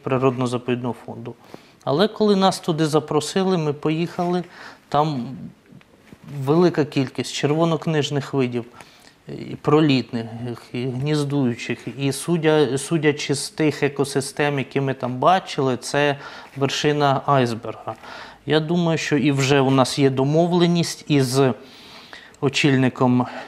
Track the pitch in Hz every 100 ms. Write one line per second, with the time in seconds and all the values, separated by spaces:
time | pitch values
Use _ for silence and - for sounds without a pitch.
0 | 135 131 131 123 123 123 123 123 123 110
1 | - 113 117 - - - - _ - 143
2 | 214 - 214 196 190 - - 156 156 151
3 | 151 151 147 196 190 185 151 147 156 160
4 | 170 - 175 180 170 - - - _ 143
5 | 156 139 127 127 - - _ - _ _
6 | - - - 143 135 165 175 160 143 143
7 | 127 - 120 - 139 156 165 156 170 156
8 | 135 143 135 139 123 120 113 - - -
9 | - _ - 143 - 131 - 151 156 131
10 | 117 117 113 117 120 117 - 123 127 123
11 | 143 151 143 143 127 117 - 120 - 117
12 | 139 135 - 170 156 156 135 135 - 165
13 | 151 147 - 139 - - 156 139 143 -
14 | 143 139 139 - 147 139 127 139 135 -
15 | 123 127 151 185 185 - 135 123 - 143
16 | 147 139 - - - 135 139 - 151 147
17 | 143 131 - 139 120 110 110 - - 110
18 | - - - - - 151 156 175 165 156
19 | - 147 143 139 135 143 127 135 127 -
20 | 135 131 139 151 170 175 170 170 160 -
21 | - 143 131 127 135 113 - - - -
22 | - - - - 139 - 147 131 127 -
23 | 131 123 123 -